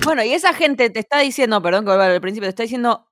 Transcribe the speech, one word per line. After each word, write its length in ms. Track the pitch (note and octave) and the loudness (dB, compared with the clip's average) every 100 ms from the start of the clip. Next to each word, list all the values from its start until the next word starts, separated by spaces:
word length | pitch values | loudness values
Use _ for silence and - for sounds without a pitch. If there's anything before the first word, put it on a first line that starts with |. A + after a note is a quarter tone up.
Bueno, 180 | - D4 | 0 -2
y 100 | A3+ | 0
esa 200 | D#4 F4+ | 0 0
gente 380 | E4+ D#4 C4+ A#3 | 2 0 2 0
te 100 | A3 | -2
está 200 | G#3+ C#4+ | -2 0
diciendo, 420 | C#4 C4+ A#3+ G#3 | 0 0 0 0
perdón 220 | E3+ F#3+ | 2 0
que 60 | G#3 | 2
vuelva 160 | F#3+ F#3+ | 2 4
al 140 | F3+ | 2
principio, 260 | F3+ G#3+ G3 | -2 -6 -6
te 40 | |
está 120 | F#3+ | -6
diciendo, 440 | A#3 B3 A#3+ A3 _ | -6 -2 -2 -2 _